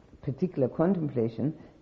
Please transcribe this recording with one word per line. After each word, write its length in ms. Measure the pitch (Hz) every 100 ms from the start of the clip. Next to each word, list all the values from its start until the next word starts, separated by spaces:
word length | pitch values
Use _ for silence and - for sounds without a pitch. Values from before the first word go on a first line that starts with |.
| - -
particular 440 | - 123 180 - 123
contemplation 880 | - 165 190 147 123 113 113 127 156 - -